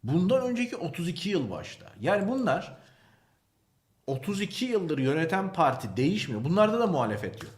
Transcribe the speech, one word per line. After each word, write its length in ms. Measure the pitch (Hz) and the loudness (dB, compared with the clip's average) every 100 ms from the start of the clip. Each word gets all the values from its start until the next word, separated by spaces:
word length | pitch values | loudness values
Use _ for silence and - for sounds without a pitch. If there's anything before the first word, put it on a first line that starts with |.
Bundan 380 | 110 160 185 262 | 0 2 4 4
önceki 340 | 247 240 240 - | 2 0 -2 -2
otuz 320 | 165 151 170 | -6 -4 -6
iki 220 | - 202 | -4 -2
yıl 220 | 190 117 | 0 -2
başta. 340 | 85 - - - - | -6 -10 -14 -20 -4
Yani 280 | 123 202 196 | 0 2 2
bunlar 500 | 262 226 117 - - - _ _ _ _ _ _ _ _ _ _ _ - | 0 0 0 -2 -16 -20 _ _ _ _ _ _ _ _ _ _ _ -8
otuz 340 | 131 202 196 | -6 -4 -2
iki 240 | 202 - 254 | -4 -4 0
yıldır 320 | 220 175 143 | 0 0 0
yöneten 560 | 131 151 160 190 190 | 2 2 2 0 -2
parti 440 | 185 147 127 113 95 | 2 2 2 -6 0
değişmiyor. 460 | 139 202 - 107 | 2 2 -2 -4
Bunlarda 360 | 131 190 214 233 | 0 4 4 4
da 80 | 226 | 2
muhalefet 560 | 151 113 104 101 - | 2 0 -2 -6 -8
yok. 80 | - | -14